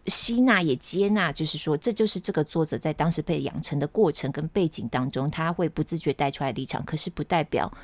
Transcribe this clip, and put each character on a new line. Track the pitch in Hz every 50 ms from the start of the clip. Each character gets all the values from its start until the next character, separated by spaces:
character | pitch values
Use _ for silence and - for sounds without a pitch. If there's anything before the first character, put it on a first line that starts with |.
| -
吸 | - - - - - 233 240
纳 | 254 262 220 185
也 | 175 156 127
接 | - - - - 180 196 202
纳， | 214 214 180 156
就 | 143 - 156
是 | 156 - 151
说 | - 160 147
这 | 147 - 240
就 | 214 - 220
是 | 208 - 180
这 | - -
个 | - - 180
作 | - - 170 160
者 | - - 117
在 | - 160
当 | 151 - 151 170
时 | 160 -
被 | 147 - 160 151
养 | 139 - - -
成 | - - -
的 | 143 147 147
过 | - - 170 165
程 | 143 - - 131
跟 | 147 156 151 160
背 | - 202 180 156
景 | - - -
当 | 113 - 127 127 139
中， | - 131 131 151
他 | - - 160 165
会 | 175 - 180 160
不 | - -
自 | 151 - 170 160
觉 | - 151
带 | 135 - 143 139
出 | 139 - 143
来 | 135
的 | 113 -
立 | 135
场， | - - - -
可 | - 156
是 | 156 - 180
不 | - - 147
代 | - 185 165
表 | 147 - - 113 - - - -